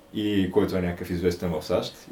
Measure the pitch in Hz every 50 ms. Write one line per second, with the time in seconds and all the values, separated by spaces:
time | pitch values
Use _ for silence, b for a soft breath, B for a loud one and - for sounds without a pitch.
0 | - - - 107 107 104 101 98 95 90 - 104 98 87 92 92 90 87 87 -
1 | 90 - 92 87 92 90 87 - 92 90 85 78 - - 90 87 - - b b
2 | b b